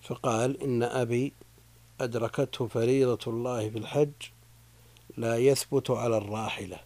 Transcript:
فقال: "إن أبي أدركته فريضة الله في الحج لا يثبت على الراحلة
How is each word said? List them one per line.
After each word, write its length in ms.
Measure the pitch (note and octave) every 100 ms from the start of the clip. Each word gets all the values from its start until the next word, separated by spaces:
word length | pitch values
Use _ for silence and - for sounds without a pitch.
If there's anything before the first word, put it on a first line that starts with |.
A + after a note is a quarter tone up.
فقال: 600 | - B2+ C#3 A2 B2+ -
"إن 220 | C#3 A#2+
أبي 500 | A#2+ C3 A#2+ A#2+ C#3 - - - - - - -
أدركته 640 | B2+ A#2 A2+ - C#3 - A#2
فريضة 520 | A#2 A#2 C3+ B2+ A2+ -
الله 420 | A#2 B2 B2 G#2+
في 80 | A2
الحج 340 | G2+ C#3 D3 D3 - - - - - - - - - -
لا 200 | A2+ A#2
يثبت 540 | C3 C3+ - C3+ C3
على 260 | A#2 A#2+ A2
الراحلة 640 | G2+ G#2+ A2 G2+ F#2+ E2+